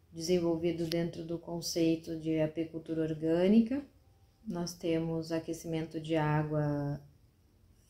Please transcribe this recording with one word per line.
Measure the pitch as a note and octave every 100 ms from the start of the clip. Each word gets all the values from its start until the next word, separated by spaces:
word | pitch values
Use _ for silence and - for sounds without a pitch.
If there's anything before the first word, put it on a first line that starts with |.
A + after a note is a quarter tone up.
| _
desenvolvido | E3 E3 F3+ E3+ E3 E3+ E3 E3
dentro | E3+ E3+ E3+
do | E3 E3
conceito | E3+ E3+ D#3+ F3 E3 D#3+ E3 D#3+
de | D#3 D#3+
apicultura | D#3 E3+ D#3+ E3 - D#3+
orgânica. | D#3+ D#3 D#3+ E3 F#3+ A3+ A3+ C#4 - - _ _ _ _ A3
Nós | F3 F3
temos | - E3+ E3 E3 E3 D#3+
aquecimento | E3 D#3+ D#3+ E3+ D#3+ D#3+ D#3+
de | D#3 D#3+
água | D3+ D3+ D3+ D3+ D3 D3 C#3+ C#3+ - - - _ _ _ _ _